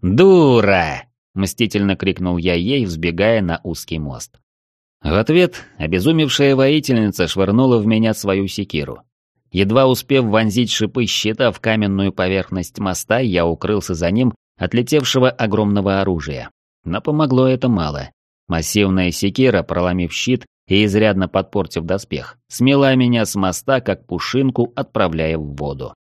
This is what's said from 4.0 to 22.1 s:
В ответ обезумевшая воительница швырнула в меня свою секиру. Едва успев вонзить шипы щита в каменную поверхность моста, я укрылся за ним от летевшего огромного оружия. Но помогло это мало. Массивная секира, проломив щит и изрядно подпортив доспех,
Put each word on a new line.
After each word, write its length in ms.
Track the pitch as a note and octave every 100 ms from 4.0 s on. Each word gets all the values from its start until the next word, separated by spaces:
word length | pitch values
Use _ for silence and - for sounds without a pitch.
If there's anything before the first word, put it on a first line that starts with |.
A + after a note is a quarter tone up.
| D2 B1+ - _ _ _ _ _ _ _
В 120 | -
ответ 520 | F2 A2+ E3 F3+ - - _
обезумевшая 800 | D#2+ F3+ F3+ E3 D3+ - C#3 C3+
воительница 720 | C3+ D#3 C#3+ A#2+ G#2+ - E2+
швырнула 500 | - F#2+ A2 C3 A#2+
в 80 | G#2+
меня 280 | A2 A2+
свою 340 | A2 G2+ F#2+ G2
секиру. 540 | - G2 D#2 C#2 - _ _ _ _ _
Едва 360 | F2 G2 A#2 C3
успев 360 | B2+ - C3+
вонзить 480 | A#2 G#2 A2 G2+ A#2
шипы 340 | - G#2+ - A2+
щита 440 | - G#2+ A2 B2+
в 80 | F#2+
каменную 540 | A2 A2 G#2 G2 G2
поверхность 680 | F#2 F#2 F#2+ F2+ F#2 F2 -
моста, 400 | G2+ F2 - A2+
я 260 | B2+ F2 E2+
укрылся 480 | E2 E2+ G#2 -
за 160 | E2+ E2+
ним 220 | G#2 B2+ - _ _
от 160 | F#2
летевшего 560 | A#2 B2 D3+ C3 C3+ B2+
огромного 720 | - A2 G2+ G#2 G2+ G2 G2
оружия. 480 | G2 F2 D2 C2+ A#1+ _ _ _ -
Но 160 | F#2
помогло 460 | - D3+ D3+ B2+ C3
это 220 | B2+ C3
мало. 400 | A2 D#2 C#2+ C2 _ _ _ _
Массивная 640 | E2 D#2+ G#2 G2 F#2+ F2+
секира, 520 | E2 G2 F#2+ C3 G2+
проломив 500 | D#2+ F2 F2+ F2+ F2
щит 320 | - - B2 - _ _
и 180 | F#2+ G#2
изрядно 420 | G2+ A2 F#2+ F#2
подпортив 560 | F#2+ F#2 G#2 E2+ -
доспех, 540 | E2 F#2 -